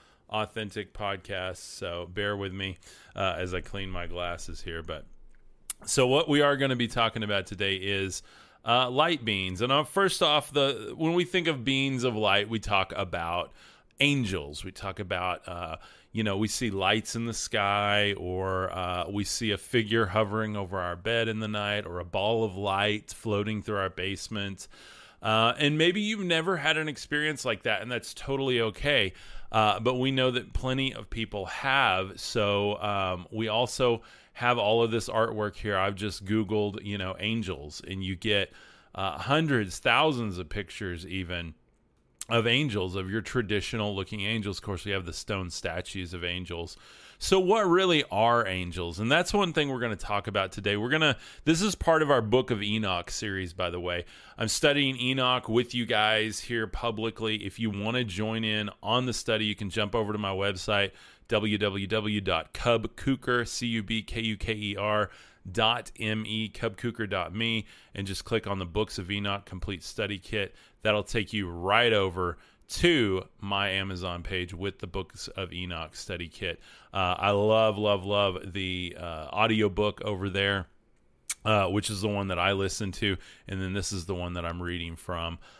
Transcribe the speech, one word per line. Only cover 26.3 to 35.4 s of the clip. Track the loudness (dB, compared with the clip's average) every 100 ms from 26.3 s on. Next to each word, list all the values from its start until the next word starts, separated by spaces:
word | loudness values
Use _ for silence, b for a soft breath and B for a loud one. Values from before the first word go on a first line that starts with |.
| 0 2 0
had | 2 0
an | -2
experience | -6 -4 -2 -2 -2
like | -2 -2
that, | 0 -2
and | -2
that's | -6 -6
totally | -10 -4 -2 2 2
okay. | 0 -2 0 2 0 B B B B
Uh, | 4 4 4
but | 2
we | 2 2
know | 2 2
that | 2 -2
plenty | -2 -2 0 -2
of | -4 -8
people | -6 -4 -4 -6
have. | -4 2 4 4 4 0 -6
So, | -2 2 2 4 2 0
um, | -2 0 -2 -4 -6
we | -4 0
also | 0 0 2 2 2 B B B
have | -2 2 4
all | 6 6
of | 4
this | 2 0
artwork | 0 0 0